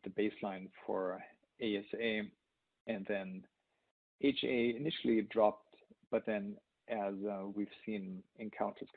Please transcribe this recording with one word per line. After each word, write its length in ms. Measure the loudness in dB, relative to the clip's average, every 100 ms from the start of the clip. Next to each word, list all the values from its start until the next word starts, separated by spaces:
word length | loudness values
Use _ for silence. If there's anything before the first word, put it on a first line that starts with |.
the 60 | -6
baseline 580 | 0 0 0 -6 -6 -10 -12
for 400 | -4 -2 -2 -4 -10 -20 _ -4
A 160 | -2 -2
S 160 | -2
A, 360 | -2 0 0 -2 -8 _ _ _ _ -6
and 180 | -4 0
then 400 | -2 -2 -8 -12 _ _ _ _ _ _ 0
H 240 | 2 4
A 320 | 2 4 4 2
initially 460 | -2 0 4 4
dropped, 540 | 4 6 6 4 _ -20 -20 -20 -2
but 160 | -2 0
then 320 | -2 -2 -8 _ _ -6
as, 260 | -2 -2 -2
uh, 220 | -2 -2 -4
we've 200 | -2 -4 -6 -6
seen 360 | -4 -4 -8 -12 -10
in 140 | -8
countless 400 | -4 -4 -4 -10